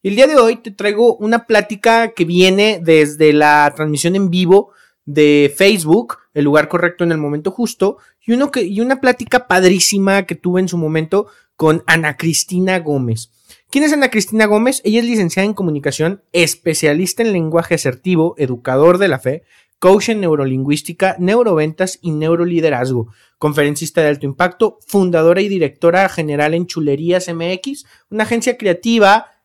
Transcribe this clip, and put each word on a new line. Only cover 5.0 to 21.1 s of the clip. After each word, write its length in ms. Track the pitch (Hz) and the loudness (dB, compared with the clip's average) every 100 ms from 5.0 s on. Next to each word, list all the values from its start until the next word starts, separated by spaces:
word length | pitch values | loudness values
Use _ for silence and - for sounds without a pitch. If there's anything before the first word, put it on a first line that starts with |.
de 480 | - 147 151 147 143 | -6 2 4 4 2
Facebook, 600 | 143 196 190 156 180 240 - _ | 2 2 2 2 0 0 -14 _
El 100 | 151 | -2
Lugar 240 | 143 151 151 | 2 2 2
Correcto 360 | 175 175 175 | -2 -2 -2
en 80 | 175 | -2
el 60 | 160 | -2
Momento 320 | 147 147 156 | -4 -6 -8
Justo, 460 | 190 226 - 196 285 _ _ - | -6 -6 -2 -4 -4 _ _ -2
y 60 | |
uno 180 | 240 285 | -2 0
que, 120 | 269 | -2
y 180 | 190 202 | -4 -4
una 200 | 240 262 | -4 0
plática 460 | 262 247 240 247 - | -2 -2 -2 -4 0
padrísima 800 | 185 185 190 - 202 196 196 | 2 4 2 0 0 0 0
que 100 | 185 | -2
tuve 260 | 170 180 180 | -6 -2 -2
en 80 | 185 | -2
su 100 | 175 | -4
momento 480 | 156 160 160 196 202 _ _ | -2 -4 -2 -4 -4 _ _
con 300 | _ 156 160 - | _ 0 2 0
Ana 300 | 165 151 139 | 0 0 -4
Cristina 600 | 165 156 - 180 185 185 | -4 -4 -4 -4 -2 -2
Gómez. 500 | 160 143 123 113 - _ _ - _ | -2 -4 -2 -6 -8 _ _ -20 _
¿Quién 140 | 277 | -2
es 80 | 302 | 0
Ana 180 | 294 262 | 0 0
Cristina 360 | 320 - 220 214 | -2 -2 -2 2
Gómez? 340 | 214 240 262 | 2 0 -2
Ella 160 | - 226 | -2 0
es 40 | |
licenciada 420 | 233 226 175 190 202 | 0 -2 -2 -2 -4
en 80 | |
comunicación, 680 | 202 180 147 143 135 160 202 _ | -2 -4 -4 -6 -2 -4 -4 _
especialista 920 | 175 160 - 175 156 156 147 185 - | -2 -2 -2 -6 -2 -2 0 -4 -4
en 100 | 226 | -2
lenguaje 420 | 190 160 165 170 | -2 -2 -2 -2
asertivo, 600 | 165 135 123 185 175 165 - | -4 -4 -6 -2 0 0 -2
educador 580 | 135 120 - 131 160 180 | -6 -4 -4 2 4 4
de 100 | 196 | 0
la 100 | 131 | -2
fe, 240 | 127 156 _ _ _ _ | -4 -8 _ _ _ _
coach 320 | 185 202 220 | 2 4 2
en 100 | 214 | -2
neurolingüística, 960 | 180 151 135 131 135 151 - 170 190 | -2 -2 -2 -4 -2 -4 -6 -4 -4